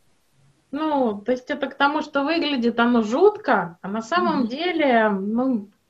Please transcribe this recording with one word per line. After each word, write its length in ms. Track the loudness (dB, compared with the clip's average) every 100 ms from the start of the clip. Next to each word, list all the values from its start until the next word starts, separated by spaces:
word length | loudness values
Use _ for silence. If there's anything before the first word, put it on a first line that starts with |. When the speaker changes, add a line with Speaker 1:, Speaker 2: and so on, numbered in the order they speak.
| _ _ _ _ _ _ _
Speaker 1:
Ну, 500 | -6 -2 0 0 -2
то 120 | -4
есть 180 | -4 -4
это 160 | -6 -6
к 80 |
тому, 260 | 0 0 0
что 240 | -4 -2
выглядит 560 | 0 0 -2 0 0 2
оно 220 | 2 2
жутко, 760 | 2 4 4 4 2 0 0 -8
а 60 | -8
на 120 | -8
самом 400 | -4 0 0 0
Speaker 2:
Мгм. 60 | -2
Speaker 1:
деле, 640 | -2 -2 0 2 4 2
ну, 580 | 0 -2 -2 0 -2 -4 _ _